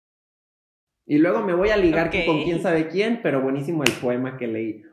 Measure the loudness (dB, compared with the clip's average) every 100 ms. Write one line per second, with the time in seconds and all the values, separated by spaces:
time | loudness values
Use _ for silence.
0 | _ _ _ _ _ _ _ _ _ _
1 | 0 2 4 2 0 2 2 4 4 2
2 | 0 0 0 0 0 -2 0 0 0 -2
3 | 0 0 0 0 0 -2 -2 0 0 -2
4 | -4 -2 -4 -6 -6 -6 -6 -10 -16